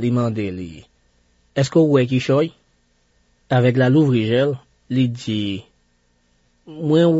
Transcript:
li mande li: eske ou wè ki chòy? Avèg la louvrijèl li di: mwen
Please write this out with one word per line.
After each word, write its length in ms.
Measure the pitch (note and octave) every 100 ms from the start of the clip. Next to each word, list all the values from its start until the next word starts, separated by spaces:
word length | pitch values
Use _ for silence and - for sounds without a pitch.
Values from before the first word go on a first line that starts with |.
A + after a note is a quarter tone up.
li 80 | A#2+
mande 340 | B2 A#2 A2 G2
li: 320 | F#2 F2 D2+ - _ _ _ _ _ _
eske 220 | C3+ C3+ E3
ou 160 | D#3 C#3
wè 80 | B2
ki 120 | B2+
chòy? 300 | - C3+ E3 - _ _ _ _ _ _ _ _ -
Avèg 260 | B2+ B2 B2
la 140 | B2+
louvrijèl 640 | D3 C#3+ A#2+ A2 A#2+ C#3+ C3 _ _ -
li 160 | B2+ B2+
di: 320 | A#2+ - G#2+ G2+ G2 - _ _ _ _ _ _ _ _ _
mwen 480 | - D#3 D#3 D#3+ E3+